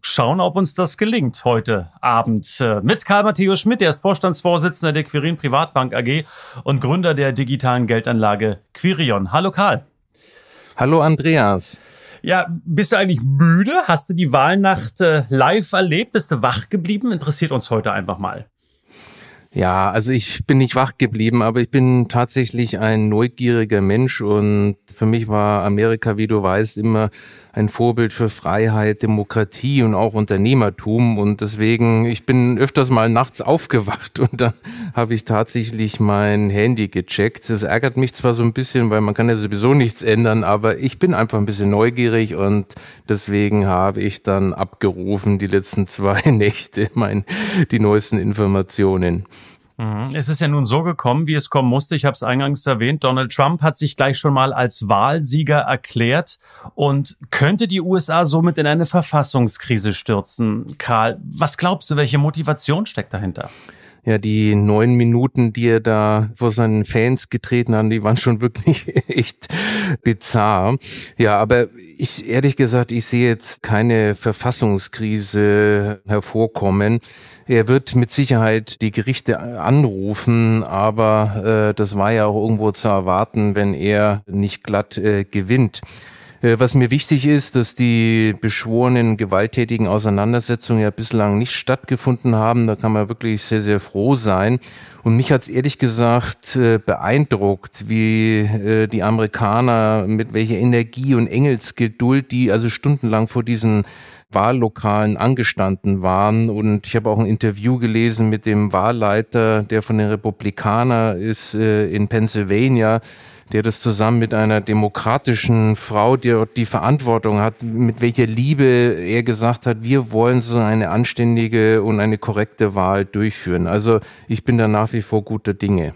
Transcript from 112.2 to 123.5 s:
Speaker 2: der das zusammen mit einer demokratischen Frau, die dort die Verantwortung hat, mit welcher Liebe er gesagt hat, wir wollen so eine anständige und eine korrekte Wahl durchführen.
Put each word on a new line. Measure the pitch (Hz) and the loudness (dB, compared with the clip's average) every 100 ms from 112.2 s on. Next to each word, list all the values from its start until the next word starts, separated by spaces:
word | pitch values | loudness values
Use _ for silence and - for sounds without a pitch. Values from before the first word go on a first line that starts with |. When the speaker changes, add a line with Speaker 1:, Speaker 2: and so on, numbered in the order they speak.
| 110 107 98 101 131 123 110 113 - - - - _ | 0 -2 0 2 2 2 2 0 -2 -20 -20 -20 _
Speaker 2:
der | 107 | -2
das | 110 107 | -2 -2
zusammen | 120 104 110 120 | -2 0 2 2
mit | 113 | 0
einer | 110 110 107 | 0 2 0
demokratischen | 101 107 104 - - 131 - 113 - 113 110 107 | 0 0 0 -2 -2 -2 0 -2 2 2 2 0
Frau, | - 107 110 131 | -2 2 2 2
die | 120 | 2
dort | 113 110 - | 0 0 -4
die | 113 | -4
Verantwortung | 107 95 143 127 113 113 104 | -2 0 0 0 0 0 0
hat, | 110 110 | 0 -4
mit | 117 113 120 117 | -8 -2 -2 0
welcher | 120 117 117 | -2 0 0
Liebe | 110 131 147 135 | 0 -2 2 4
er | 123 120 82 90 113 | 4 2 0 -2 -2
gesagt | 123 110 117 120 123 | -2 0 0 0 -2
hat, | 110 | -4
wir | 113 139 113 | 0 -2 0
wollen | 110 117 127 | 0 2 2
so | 113 120 | 0 0
eine | 110 110 95 | 2 0 0
anständige | 104 120 - 117 117 113 113 110 110 | 0 -2 0 0 2 0 2 4 2
und | 104 110 | 2 0
eine | 107 107 | 0 -2
korrekte | - 104 107 - 107 98 | -2 -4 -4 -2 -2 0
Wahl | 92 98 98 | 0 0 -2
durchführen. | 104 107 - - | -2 -4 -4 -4